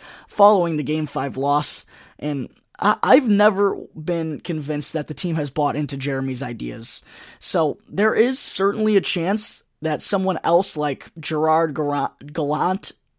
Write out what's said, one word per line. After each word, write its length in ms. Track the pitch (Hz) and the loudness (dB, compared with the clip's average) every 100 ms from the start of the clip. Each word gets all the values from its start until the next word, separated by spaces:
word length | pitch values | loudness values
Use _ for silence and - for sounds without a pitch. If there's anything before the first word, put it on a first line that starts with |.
| - - - | -18 -20 -6
following 500 | - 208 202 170 156 | 4 6 6 2 -2
the 60 | |
Game 240 | 139 156 151 | -2 -2 -4
five 300 | 139 139 113 | -4 -4 -2
loss. 500 | 139 143 151 - - - - - | 0 2 0 -8 -14 -20 -20 -8
And 300 | 151 139 - _ _ - | -6 -4 -6 _ _ -4
I, 200 | 202 - | -2 2
I've 260 | - 277 254 | 6 6 6
never 480 | 202 208 190 202 - - - | 4 4 4 0 -2 -8 -10
been 460 | 156 170 160 147 | -4 -2 -4 -6
convinced 520 | - 156 143 147 - | -6 -6 -4 -4 -4
that 140 | 202 202 | -6 -6
the 80 | 143 | -6
team 220 | 175 160 | -2 -2
has 120 | 143 | -2
bought 260 | - 147 147 | -2 -2 0
into 220 | 143 139 | -4 -4
Jeremy's 460 | 139 135 135 127 | -4 -2 -4 -4
ideas. 580 | 123 117 120 113 117 - - - - - | -8 -8 -8 -10 -12 -14 -16 -20 -20 -14
So 400 | - 180 151 - - | -4 0 0 -2 -8
there 240 | 165 214 | 0 2
is 240 | - 240 262 | 4 2 2
certainly 580 | - - 196 208 214 202 | -2 0 0 0 2 2
a 60 | |
chance 600 | - 175 170 214 - - _ _ | 2 -2 -2 -2 -4 -8 _ _
that 220 | 156 147 | -4 -4
someone 360 | - 190 185 170 | -2 -2 0 -2
else 340 | - 170 196 151 | 2 2 2 -4
like 340 | 147 - - 165 | -4 -6 -10 -12
Gerard 540 | - 156 156 160 165 | -6 0 2 4 2
Gar-, 400 | 143 147 143 135 - | -2 -2 -2 -4 -8
Gallant 680 | 143 151 143 151 175 190 - - _ | -10 -4 -2 0 0 -2 -6 -16 _